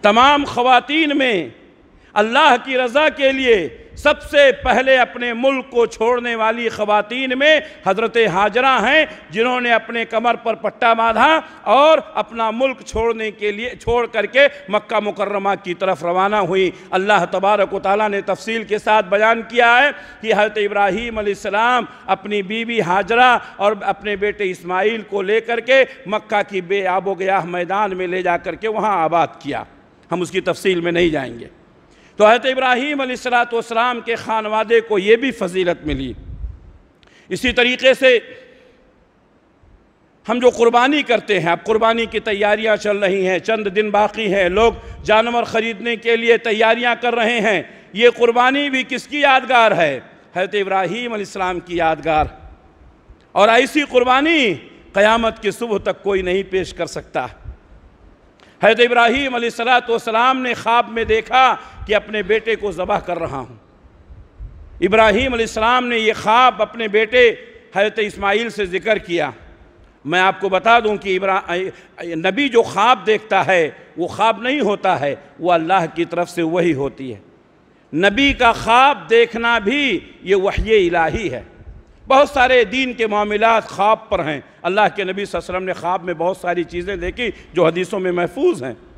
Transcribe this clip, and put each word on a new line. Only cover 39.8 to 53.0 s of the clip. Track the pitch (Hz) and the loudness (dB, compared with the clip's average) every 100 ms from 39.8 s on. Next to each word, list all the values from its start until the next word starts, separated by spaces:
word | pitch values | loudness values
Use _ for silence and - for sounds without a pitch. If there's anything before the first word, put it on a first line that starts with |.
| _ _ _ _ - | _ _ _ _ -6
हम | 240 | 2
जो | 247 | 2
कुर्बानी | 240 233 240 254 294 | 4 2 4 2 0
करते | 277 233 - 196 | 0 -2 0 -2
हैं, | 165 | 0
अब | 175 | -2
कुर्बानी | 180 220 220 233 226 | -2 0 2 0 -2
की | 220 | -4
तैयारियां | 226 202 208 208 220 208 | -4 -2 0 0 0 0
चल | 208 202 | 0 0
रही | 202 196 185 | 0 0 0
हैं, | 180 | -2
चंद | 175 226 202 | -2 -2 -2
दिन | 185 214 | -2 0
बाकी | 208 214 - 220 | 2 0 -2 -2
हैं, | 196 180 | 0 2
लोग | 185 233 226 - - | 4 2 0 -14 -16
जानवर | - 214 233 240 226 | 0 2 2 -2 -2
ख़रीदने | 226 226 214 233 233 | -4 -4 -6 -6 -6
के | 233 233 | -2 0
लिए | 233 226 | 2 2
तैयारियां | 226 214 220 226 240 233 | 2 0 2 2 0 -2
कर | 240 233 | -2 0
रहे | 220 240 | 0 0
हैं, | 214 185 - - - 190 | 0 0 -4 -16 -14 2
ये | 240 | 2
कुर्बानी | 233 233 233 247 269 285 | 4 2 4 2 2 -2
भी | 262 254 | -2 -4
किसकी | 254 - 294 | -6 -6 0
यादगार | 285 262 240 254 226 | 4 4 4 4 4
है? | 170 160 131 - - _ 175 | 4 0 -2 -10 -20 _ -6
हज़रत | 185 208 | -4 -2
इब्राहीम | 190 190 185 214 240 | -2 -2 -2 -4 -6
अलैहिस्सलाम | 220 196 196 185 180 | -6 -8 -6 -4 -6
की | 170 175 | -6 -2
यादगार। | 160 156 147 156 147 - - - _ _ - _ | 0 0 0 0 0 -4 -20 -20 _ _ -20 _